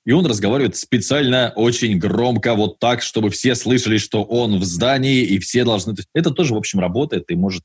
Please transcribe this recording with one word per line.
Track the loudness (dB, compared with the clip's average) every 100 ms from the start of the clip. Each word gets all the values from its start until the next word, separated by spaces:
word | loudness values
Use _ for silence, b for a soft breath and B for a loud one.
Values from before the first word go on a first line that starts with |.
И | 0
он | 2 2
разговаривает | 0 0 0 0
специально | -4 -2 -2 0 0 2 0 0
очень | 0 0 0 0 0
громко, | 0 0 0 0 0 0
вот | 0 -2
так, | -2 0
чтобы | -2 -2 -2
все | 0 0
слышали, | 0 0 0 2 0
что | 0 -4
он | -2 0 0 0
в |
здании, | -2 0 0 2 2 2
и | 2 0
все | 0 0
должны, | 2 0 -2
то | -8
есть | -4
это | -2 0
тоже, | 0 0
в | -2
общем, | -2 -2
работает | 0 -2 -2 -4 -4
и | -2
может, | -2 -4